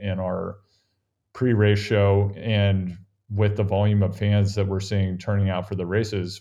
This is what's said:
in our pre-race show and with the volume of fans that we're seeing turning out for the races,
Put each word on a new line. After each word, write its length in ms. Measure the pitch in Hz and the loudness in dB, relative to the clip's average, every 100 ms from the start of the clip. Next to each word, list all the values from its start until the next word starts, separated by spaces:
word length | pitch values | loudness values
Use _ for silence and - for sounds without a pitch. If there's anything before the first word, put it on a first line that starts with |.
in 180 | 101 92 | -6 -4
our 380 | 92 90 90 101 _ _ _ _ _ _ _ | -4 -6 -8 -12 _ _ _ _ _ _ _
pre-race 440 | - 127 110 104 104 | -2 0 4 4 4
show 540 | 101 107 101 98 101 90 | 2 2 4 4 2 -2
and 600 | 113 104 101 95 90 87 - _ - | -2 2 2 0 -2 -8 -16 _ -8
with 280 | 104 104 101 | -2 0 0
the 60 | |
volume 400 | 95 98 104 101 | 0 2 2 2
of 140 | 95 - | 0 0
fans 400 | 104 104 98 101 | 0 2 2 0
that 100 | 95 | -2
we're 140 | 95 | -2
seeing 380 | 98 101 95 90 | -2 0 0 -2
turning 320 | - 101 98 | -2 0 0
out 180 | 90 92 | -2 -4
for 80 | 95 | -6
the 100 | 87 | -2
races, 540 | 101 110 101 90 101 | -2 -2 -4 -6 -10